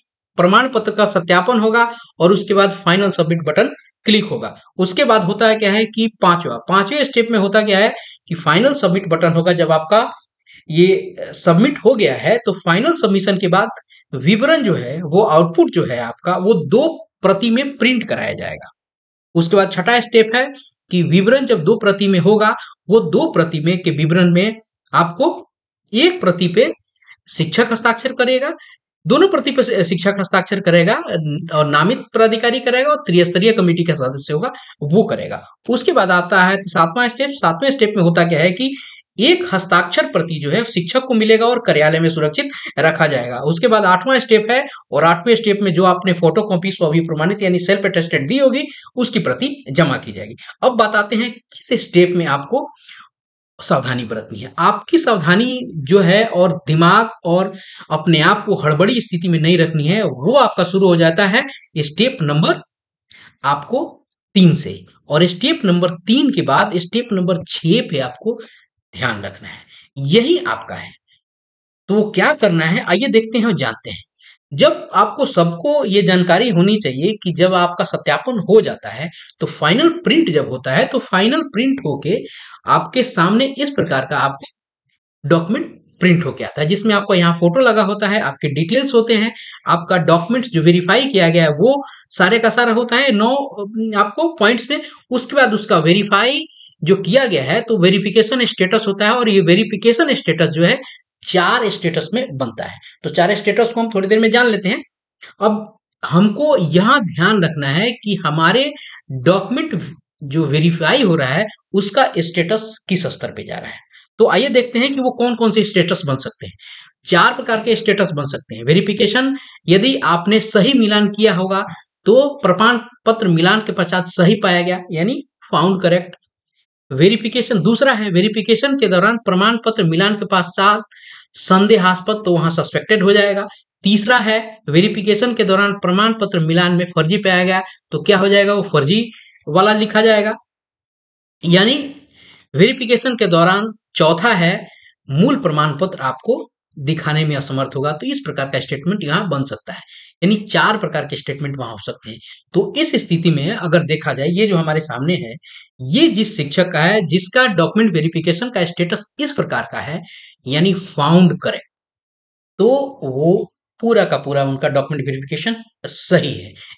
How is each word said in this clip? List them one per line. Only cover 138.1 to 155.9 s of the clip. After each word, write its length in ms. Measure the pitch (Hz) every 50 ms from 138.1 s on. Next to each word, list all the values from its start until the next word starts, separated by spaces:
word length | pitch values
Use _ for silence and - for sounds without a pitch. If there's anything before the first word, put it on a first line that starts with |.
| 202 185
हो 100 | 196 202
जाएगा, 260 | 202 202 202 196 202
वो 80 | 202 185
फर्जी 400 | - - 147 135 143 196 220 233 233 - - - _ _ _ - 156
वाला 260 | 151 180 196 214 220
लिखा 260 | 214 220 208 - 214
जाएगा। 320 | 220 226 220 208 202 214 220 - _ _ _ _ _ _ _ _ _ _ _ _ _ _ _ _ _ _ _ _ -
यानी 300 | 170 170 185 202 226 277 294 - - - - _ _ _ _ _ - - _ _ _ -
वेरिफिकेशन 600 | 135 185 240 262 262 254 220 240 233 - 262 247
के 120 | 226 220 185
दौरान 440 | 170 165 170 180 185 202 214 226 214 _ _ _ -
चौथा 380 | - 165 156 165 165 180 240 220
है 320 | 180 170 170 190 226 - - - _ _ _ _ _ _ -
मूल 300 | 135 147 202 285 277 -
प्रमाण 380 | - 170 147 151 151 156 139 139
पत्र 240 | 185 - - -
आपको 420 | 135 131 127 - - 214 254 320 - - _ _ _ _ _ -
दिखाने 460 | 135 139 160 156 - 156 151 156 156
में 100 | 151 147
असमर्थ 400 | 135 - - 135 131 135 127 -
होगा, 160 | 139 135 147
तो 140 | 151 147 -
इस 140 | 262 285 277
प्रकार 300 | - 165 139 139 135 135
का 100 | - 131
स्टेटमेंट 440 | - - 147 135 139 170 202 196 -
यहाँ 240 | 143 151 190 214 180
बन 140 | 143 135 135
सकता 300 | - 139 - - - -
है। 80 | - - _ - - - - _ - -
यानी 120 | 185 214 208 -
चार 340 | - - 170 156 - 214 214
प्रकार 280 | - 156 156 151 135
के 100 | - -
स्टेटमेंट 420 | 139 - - 135 143 147 139 139 135
वहां 140 | 123 113
हो 60 | 113 101
सकते 320 | - - - - - 110
हैं। 100 | 110 - _ - - - _ _ -
तो 200 | 180 202 202 - 277
इस 180 | 320 311 - 226
स्थिति 340 | - - 175 165 170 175
में 180 | 156 135 135 175
अगर 340 | 233 226 - 170 151 170 143
देखा 280 | 131 156 151 - 151 131
जाए, 140 | 127 135 156
ये 180 | 170 190 220 208
जो 100 | 190 165
हमारे 220 | 160 156 151 160
सामने 360 | 156 - 117 123 135 165 180
है, 180 | 170 120 113 113 175 _ - - - - _ _ - 127
ये 240 | 131